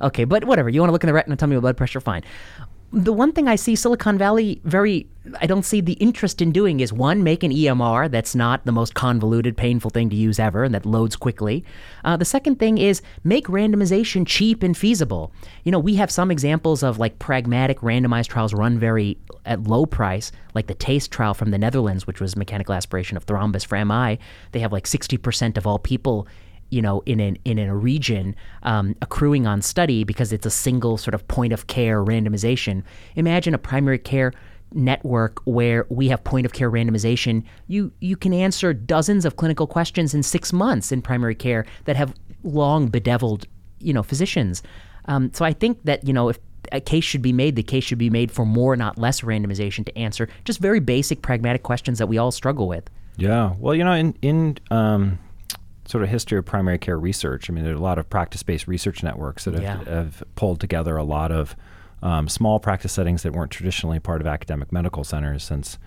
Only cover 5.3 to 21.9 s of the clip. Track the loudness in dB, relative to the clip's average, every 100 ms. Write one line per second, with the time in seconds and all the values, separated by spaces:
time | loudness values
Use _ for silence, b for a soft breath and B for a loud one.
5.3 | -4 0 2 2 2 2 2 2 2 0
6.3 | 2 2 4 4 2 0 2 2 4 4
7.3 | 4 2 2 4 4 2 2 2 0 0
8.3 | 2 2 2 2 2 0 0 2 2 4
9.3 | 2 2 0 0 0 0 0 0 2 2
10.3 | 2 2 2 0 0 2 2 2 0 -4
11.3 | -2 -2 -2 -6 B B B 0 0 2
12.3 | 0 2 2 4 4 4 2 -4 B 2
13.3 | 2 2 0 2 4 4 2 2 0 2
14.3 | 2 2 2 0 2 2 2 2 -2 -6
15.3 | B B B 0 2 4 4 2 2 2
16.3 | 2 2 2 2 2 2 2 0 -2 -2
17.3 | 0 2 2 2 2 0 2 4 2 0
18.3 | 0 0 2 2 4 2 2 2 -2 -10
19.3 | -12 -6 -2 2 2 2 0 0 -2 -6
20.3 | -12 B -6 -4 -4 0 0 -2 -2 -2
21.3 | 0 0 2 2 2 0